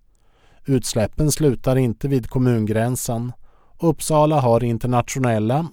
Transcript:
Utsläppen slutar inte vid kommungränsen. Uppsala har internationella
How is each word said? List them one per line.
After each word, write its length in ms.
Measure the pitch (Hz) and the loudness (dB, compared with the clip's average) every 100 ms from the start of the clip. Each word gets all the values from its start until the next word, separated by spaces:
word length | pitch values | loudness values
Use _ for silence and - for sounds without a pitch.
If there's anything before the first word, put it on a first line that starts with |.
| _ _ _ _ _ _ - | _ _ _ _ _ _ -2
Utsläppen 640 | 131 - 120 104 - 151 | -2 0 -2 -2 0 0
slutar 440 | - 151 117 - 131 | 2 0 0 0 2
inte 320 | 127 107 139 | 0 -2 -2
vid 220 | 135 110 | -2 -2
kommungränsen. 1000 | 131 127 117 107 110 117 123 - 117 120 - - _ _ - | 0 2 2 0 0 0 -4 -6 -6 -6 -12 -20 _ _ -4
Uppsala 600 | 170 151 - 156 151 156 | -2 -2 0 2 4 2
har 240 | 127 117 | 4 2
internationella 1040 | 120 117 120 123 - 139 127 110 107 139 170 | 2 -2 0 0 -2 -2 0 0 0 -2 -2